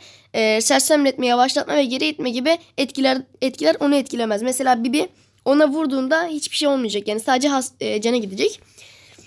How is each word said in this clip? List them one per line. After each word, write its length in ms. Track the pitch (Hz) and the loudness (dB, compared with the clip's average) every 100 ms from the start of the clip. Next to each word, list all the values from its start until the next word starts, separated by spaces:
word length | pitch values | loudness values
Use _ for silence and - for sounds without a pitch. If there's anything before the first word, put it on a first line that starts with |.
| - - _ | -4 -20 _
e, 260 | - 220 220 | 0 2 2
sersemletme, 680 | 220 277 - 302 277 - 247 | 2 2 4 4 2 0 2
yavaşlatma 500 | 240 262 285 - 294 | 2 2 0 0 0
ve 80 | |
geri 220 | 262 262 302 | 0 0 -4
itme 240 | 302 254 | -2 -4
gibi 280 | 233 269 330 - - | -2 0 0 -2 -4
etkiler, 440 | 277 - 269 262 - _ | -4 0 0 0 -4 _
etkiler 340 | 262 - 302 381 | -4 0 0 2
onu 140 | 285 | 2
etkilemez. 480 | 285 262 233 226 208 | 2 0 -4 -4 -2
Mesela 420 | 247 254 262 247 | -2 -2 0 0
Bibi 240 | 233 285 359 _ _ _ | 0 -2 -2 _ _ _
ona 240 | - 285 302 | 0 4 4
vurduğunda 580 | 294 311 269 262 320 339 | 2 -2 -2 0 0 -2
hiçbir 300 | 311 - - | -6 -6 -2
şey 120 | 285 | 0
olmayacak. 400 | 269 226 202 208 | 0 -2 -4 -4
Yani 120 | 214 | -4
sadece 280 | 220 254 285 | -2 0 0
has-, 240 | 277 254 - | 0 -4 -8
e, 200 | 220 214 | -6 -2
cana 160 | 226 247 | 0 -2
gidecek. 440 | 208 190 370 - - - - - - - | -4 -2 -4 -4 -14 -20 -20 -20 -20 -20